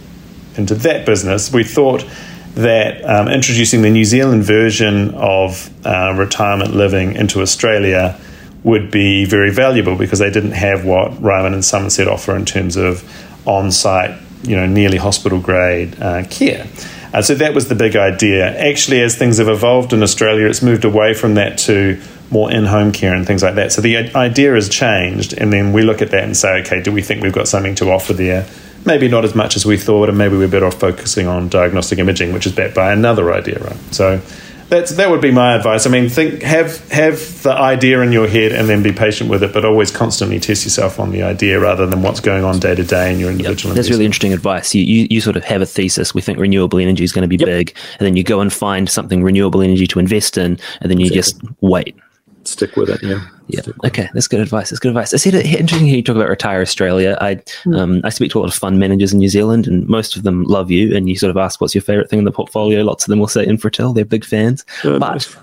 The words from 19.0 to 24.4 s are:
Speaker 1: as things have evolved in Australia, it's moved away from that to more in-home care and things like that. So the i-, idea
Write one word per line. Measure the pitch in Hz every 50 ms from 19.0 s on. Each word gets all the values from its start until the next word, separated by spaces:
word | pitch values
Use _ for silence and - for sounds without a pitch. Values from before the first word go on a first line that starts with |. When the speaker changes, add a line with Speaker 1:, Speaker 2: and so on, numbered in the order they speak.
| 120
Speaker 1:
as | 117 113
things | - 139 123 117 107
have | 113 107
evolved | 110 104 110 120 123 127 123 120 123
in | 110
Australia, | 107 98 - - 117 110 110 107 107 107
it's | 113 - -
moved | 123 120 107 -
away | 113 104 107 107 110 113
from | - - 113 104
that | 104 101 - - -
to | - - 107 98 98 98 95 92 - - - - - -
more | - 107 107 120
in-home | 123 113 107 98 101 107 104 107
care | 101 - - 95 90
and | 92 90 92
things | 101 95 92
like | 92 95
that. | 104 101 -
So | - - 107
the | 117 113 113
i-, | 113 120 -
idea | 139 127 120 117 135